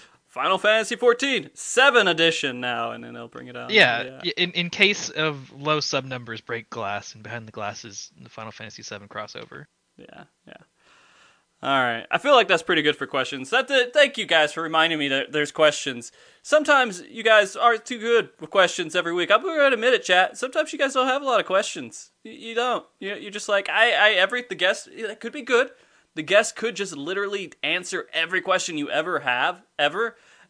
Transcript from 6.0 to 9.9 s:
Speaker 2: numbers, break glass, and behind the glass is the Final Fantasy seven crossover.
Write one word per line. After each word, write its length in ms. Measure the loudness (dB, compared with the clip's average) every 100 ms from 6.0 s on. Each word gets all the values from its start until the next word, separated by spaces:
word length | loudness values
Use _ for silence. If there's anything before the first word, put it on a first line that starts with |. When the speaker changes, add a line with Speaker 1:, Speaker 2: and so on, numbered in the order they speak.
| -6
Speaker 2:
numbers, 340 | -10 -10 -12
break 300 | -10 -10 -10
glass, 440 | -10 -6 -8 -10
and 80 | -16
behind 240 | -14 -12 -12
the 60 |
glass 320 | -10 -10 -10
is 260 | -14 -16 -18 -20
the 120 | -20
Final 200 | -16 -16
Fantasy 320 | -16 -18 -18
seven 260 | -16 -16 -14
crossover. 580 | -12 -12 -14 -16 -18 -20 _ _